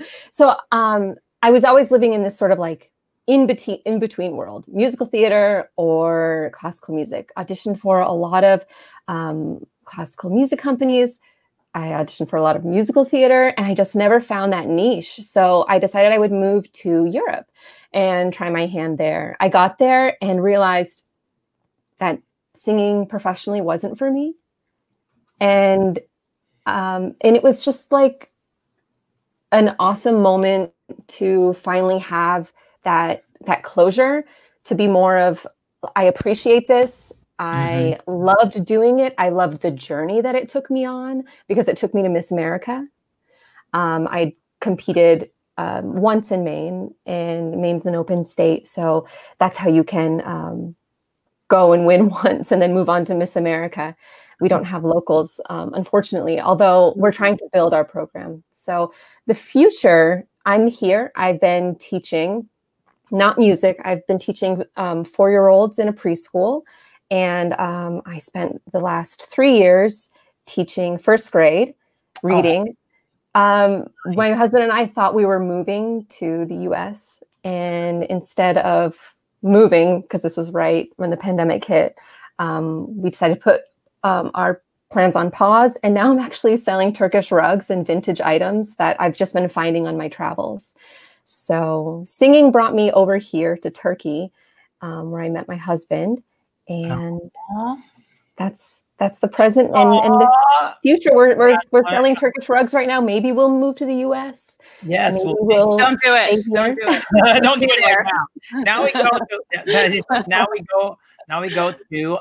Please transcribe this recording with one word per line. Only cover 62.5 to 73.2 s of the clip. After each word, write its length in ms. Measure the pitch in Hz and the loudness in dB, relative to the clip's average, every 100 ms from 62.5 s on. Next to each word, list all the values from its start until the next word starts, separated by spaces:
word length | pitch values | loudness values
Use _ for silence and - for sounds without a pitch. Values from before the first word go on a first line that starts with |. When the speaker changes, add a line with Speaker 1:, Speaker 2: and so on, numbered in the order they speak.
| _ _ _ _ _ - | _ _ _ _ _ -6
Speaker 1:
not 260 | 196 202 214 | 0 0 4
music. 420 | 220 175 190 185 | 2 4 0 -2
I've 200 | 180 185 - | -6 -6 -4
been 100 | 190 | -6
teaching, 460 | - - 190 185 185 - | -4 -6 -4 -4 -6 -8
um, 280 | 180 165 | -6 -6
four-year-olds 720 | 170 - 196 202 196 190 214 214 | -6 0 2 4 6 6 4 0
in 80 | 214 | -4
a 60 | |
preschool. 720 | 214 185 170 - 180 202 294 311 _ _ _ - | -2 -4 -6 -6 -2 -2 -4 -8 _ _ _ -6
And, 420 | 190 180 175 175 - | -2 -2 -2 -4 -4
um, 420 | 175 175 175 170 - | -6 -6 -8 -10 -12
I 120 | 165 | -16
spent 420 | - 185 175 - _ | -12 -8 -8 -10 _
the 80 | 180 | -6
last 460 | 175 170 170 - - | -4 -6 -8 -14 -8
three 260 | - 269 233 | 2 4 6
years 520 | 185 185 208 208 - _ _ _ - | 6 6 4 -2 -14 _ _ _ -12
teaching 520 | - 175 - 175 175 | -6 -6 -4 -6 -4
first 320 | - 220 - | 2 2 2
grade 440 | 175 156 165 254 - _ _ _ - | 2 4 4 -2 -6 _ _ _ -8
Speaker 2:
Oh, 40 | 180 | -2
Speaker 1:
reading. 480 | 185 170 175 214 233 _ _ _ _ | 2 2 0 -4 -10 _ _ _ _